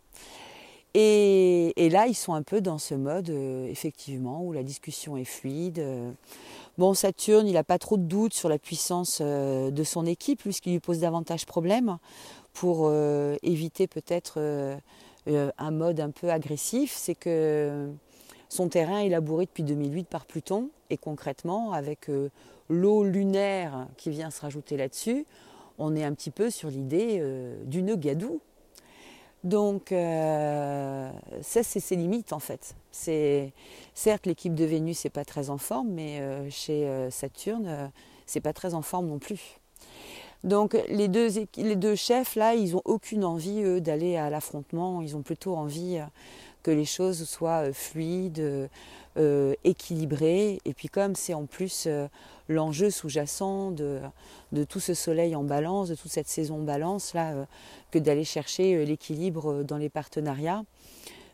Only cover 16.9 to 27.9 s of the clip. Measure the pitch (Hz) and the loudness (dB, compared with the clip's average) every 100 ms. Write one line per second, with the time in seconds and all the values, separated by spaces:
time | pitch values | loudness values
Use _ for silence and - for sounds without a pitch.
16.9 | - - 170 175 165 156 151 147 143 143 | -2 -6 -4 0 2 4 2 0 -2 -6
17.9 | 147 - - - - - - 180 175 160 | -10 -18 -20 -20 -20 -8 -2 2 2 2
18.9 | 202 202 170 151 160 190 - 151 147 143 | 2 2 2 2 0 -2 -2 -2 0 -2
19.9 | 156 175 - - 160 - 196 262 - - | -4 -6 -10 -8 -10 -4 -2 -4 -10 -8
20.9 | 151 - 147 - 135 170 196 226 170 143 | -6 -6 -8 -8 -6 -4 -4 -2 -4 -4
21.9 | 151 - 139 139 - - - - 165 196 | -8 -4 -2 -2 -6 -20 -20 -2 4 6
22.9 | 214 202 185 196 196 202 190 170 135 131 | 6 4 4 2 2 2 0 -4 -6 -10
23.9 | 131 170 147 160 - 147 143 - 143 131 | -10 -6 -6 -6 -8 -10 -10 -6 -4 -2
24.9 | - 220 254 302 - - - - - 156 | -4 -2 -2 -4 -14 -20 -20 -20 -6 -2
25.9 | 156 147 147 - - 226 - 156 135 135 | 0 -2 -4 -8 -2 -2 -2 -8 -6 -2
26.9 | 160 233 202 143 131 123 113 120 160 185 | 0 0 0 -2 -4 -8 -10 -6 -2 0